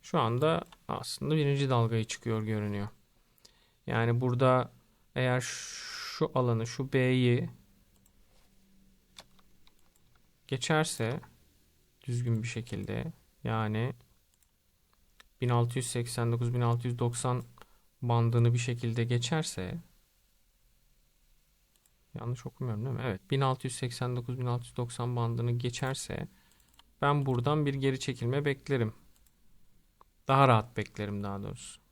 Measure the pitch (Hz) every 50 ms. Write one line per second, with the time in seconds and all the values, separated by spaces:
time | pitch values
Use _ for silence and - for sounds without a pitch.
0 | _ - - 165 123 110 117 120 147 160 165 170 - - - _ _ - - -
1 | - - - - - 139 156 160 147 143 139 139 143 135 127 120 117 113 117 113
2 | 110 - - - - 117 110 110 107 107 110 107 104 104 101 101 101 107 - _
3 | _ _ _ _ _ _ _ _ _ - _ _ _ _ _ _ _ - 123 113
4 | 113 117 117 120 127 127 123 123 131 127 127 127 127 - - - _ _ _ _
5 | _ _ _ 127 127 127 127 127 123 - - - - - - - - - - -
6 | - - - - 160 - - 135 127 123 117 113 113 117 - - 135 131 - 135
7 | 127 127 127 127 127 120 120 131 170 165 - - - _ _ _ _ _ _ _
8 | _ _ _ _ - _ _ - _ _ _ - _ _ _ - - _ _ _
9 | _ _ _ - - _ _ - _ - - - - - _ _ _ _ _ _
10 | _ _ _ _ _ _ _ _ _ - 139 117 - - 165 156 160 - - -
11 | 113 110 131 165 - - - _ _ _ _ _ _ _ _ _ _ _ _ _
12 | - - 120 120 123 120 117 110 113 117 - - - - - 107 98 - 101 110
13 | - 165 - _ _ _ _ _ - 120 113 110 110 107 107 110 117 131 131 -
14 | _ _ _ _ _ _ _ _ _ _ _ _ _ _ _ _ _ _ _ _
15 | _ _ _ _ - _ _ _ 123 120 120 120 120 117 120 131 120 - - 123
16 | 120 120 - - 117 117 117 117 120 120 123 120 120 117 117 117 123 127 120 117
17 | 123 117 120 - - 127 123 123 120 - - - - _ _ _ _ _ _ _
18 | - 120 117 117 117 117 117 120 117 120 117 120 - - 120 120 - 117 113 117
19 | 117 117 120 120 120 - 165 156 156 - - - 92 90 - 170 - _ _ _
20 | _ _ _ _ _ _ _ _ _ _ _ _ _ _ _ _ _ _ _ _
21 | _ _ _ _ _ _ _ _ _ _ _ _ _ _ _ _ _ _ _ _
22 | _ _ - - 113 113 127 - - 120 - - 131 123 107 104 - 135 123 -
23 | 131 127 98 92 - - 139 135 139 131 131 127 - 131 - - - 123 120 -
24 | 131 123 123 123 117 123 123 131 123 123 120 123 120 - - - 123 120 - -
25 | 123 123 123 120 117 117 117 120 117 120 120 120 120 123 123 - 135 131 131 -
26 | - - - - - - - _ _ _ _ _ _ _ _ - - _ _ _
27 | - 143 147 147 139 135 127 120 120 143 147 156 147 143 139 139 135 135 131 127
28 | - - 127 - 120 117 131 143 147 143 135 - - - 139 123 117 110 - -
29 | - - - _ _ _ _ _ _ - - - - - - - _ _ _ _
30 | - _ _ _ _ - 135 135 139 131 120 110 110 - - - 104 - - -
31 | 104 101 104 101 101 101 98 98 101 101 95 - - - - - _ _